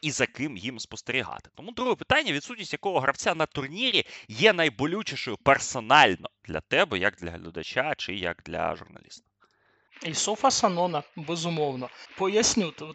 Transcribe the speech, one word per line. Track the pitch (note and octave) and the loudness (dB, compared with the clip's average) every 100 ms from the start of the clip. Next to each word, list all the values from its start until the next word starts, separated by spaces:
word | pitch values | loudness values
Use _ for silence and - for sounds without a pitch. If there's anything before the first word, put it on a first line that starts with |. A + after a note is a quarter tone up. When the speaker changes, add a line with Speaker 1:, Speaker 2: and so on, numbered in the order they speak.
Speaker 1:
і | D3+ | 0
за | C3+ B2 | 0 -2
ким | - D3 G#2 | -2 -8 -6
їм | A2+ A#2+ | -10 -10
спостерігати. | - A2 - B2 A2 A2 - - | -12 -12 -6 -4 -4 -8 -14 -18
Тому | F3 | -14
друге | B3 B3+ G3+ | -6 -2 -2
питання, | - C#4+ C4+ | 0 0 2
відсутність | C#3+ - A#3 F#3 | -2 -4 -10 -8
якого | D3 G3+ E3+ | -6 -2 0
гравця | C3+ C3+ A3 E3 | 0 0 0 0
на | D#3 | -2
турнірі | - C3+ F3 B3+ G3 - - - | -2 -6 -2 0 2 0 -6 -12
є | A2 G#3 | 4 6
найболючішою | F#3 D#3+ G#2+ D3 F#3+ G#3 C3+ - G2+ | 6 2 0 -2 -2 -6 -8 -6 0
персонально | - - - C3 A2 C#3+ B2+ F2 - _ - | 4 4 2 -4 4 8 8 6 -4 _ -8
для | D#2+ | -8
тебе, | - C3+ G3+ F#2+ | 0 2 2 2
як | F#2+ - | 0 -2
для | E2+ | -6
глядача | E2+ E2+ E2 D#2+ B2 C#3+ D3 | -10 -10 -10 -6 -2 -2 -4
чи | - G2 | -6 -4
як | F2 E2+ - | -4 -6 -8
для | E2 E2 E2 | -4 -4 -4
журналіста? | E2+ - - - _ _ _ _ _ _ _ - E3 | -10 -20 -20 -20 _ _ _ _ _ _ _ -12 -6
Speaker 2:
Ісофа | D3+ - G#3+ C4+ | -4 -2 2 2
Санона, | - G#3+ F3 F3+ D#3 - - | 4 2 2 0 0 -6 -8
безумовно. | D3+ E3+ E3+ D#3+ D3 C3 B2 - - - | -6 -4 -2 0 -2 -2 -8 -12 -16 -4
Поясню, | F#3+ G#3 A3+ - E3+ | 0 4 4 2 0
ти, | - D#3 | -4 -12